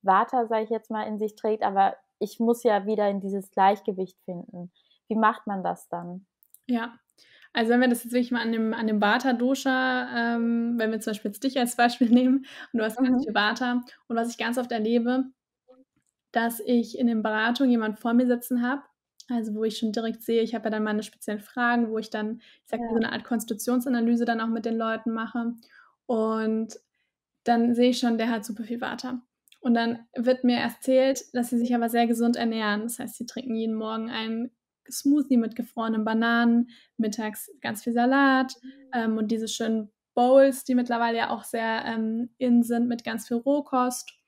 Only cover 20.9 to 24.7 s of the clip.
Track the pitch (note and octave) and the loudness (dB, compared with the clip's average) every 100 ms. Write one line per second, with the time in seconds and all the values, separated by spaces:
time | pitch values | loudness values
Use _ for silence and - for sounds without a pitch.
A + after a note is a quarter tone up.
20.9 | G#3+ G#3 _ - G#3 - - A#3+ A#3+ A3+ | -2 -6 _ -8 -8 -8 -2 0 2 0
21.9 | A3 G#3+ G#3+ G#3+ A#3 - _ _ A#3 A#3 | -4 -6 -6 -6 -8 -14 _ _ -6 -2
22.9 | A3+ A3+ A3+ - A#3 A3 G#3+ - B3 B3 | 0 -2 -4 -4 -6 -4 -6 -2 -2 0
23.9 | A#3+ A3+ A#3 A#3 A#3 A3+ A3+ A3+ | 0 2 2 0 -2 -2 -4 -4